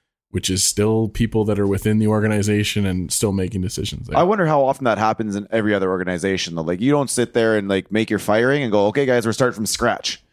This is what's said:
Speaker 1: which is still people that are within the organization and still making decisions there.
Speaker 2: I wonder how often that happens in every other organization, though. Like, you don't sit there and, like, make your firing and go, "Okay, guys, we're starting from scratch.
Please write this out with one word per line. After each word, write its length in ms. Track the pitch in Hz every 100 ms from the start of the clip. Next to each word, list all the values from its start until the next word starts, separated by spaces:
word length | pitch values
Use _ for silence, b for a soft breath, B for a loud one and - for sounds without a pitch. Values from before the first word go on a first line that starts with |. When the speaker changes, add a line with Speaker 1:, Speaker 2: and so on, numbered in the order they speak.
| _ _ _
Speaker 1:
which 180 | 95 -
is 140 | 95
still 460 | - - 107 110 113
people 360 | - 113 110
that 140 | 107 101
are 80 | 101
within 320 | 98 107 107
the 80 | 107
organization 800 | 107 107 104 101 104 104 107 98
and 260 | 92 90
still 200 | - 107
making 280 | 98 92 104
decisions 460 | 90 - - - -
there. 100 | -
Speaker 2:
I 60 |
wonder 240 | 180 214 165
how 180 | 151
often 200 | 131 135
that 120 | 127 101
happens 380 | 110 107 110
in 140 | 101 101
every 240 | 113 107
other 160 | 101 95
organization, 640 | 92 90 87 95 92 -
though. 80 | 82
Like, 180 | 80 90
you 120 | 123
don't 180 | 147 131
sit 240 | - 117
there 220 | 120 113 110
and, 120 | 98
like, 220 | 98 -
make 180 | 107 110
your 120 | 104
firing 420 | 87 107 123 143
and 80 | 127
go, 160 | 104 101
"Okay, 200 | 131 135
guys, 200 | 123 113
we're 60 |
starting 240 | 107 127 107
from 100 | 104
scratch. 560 | - 120 98 - - _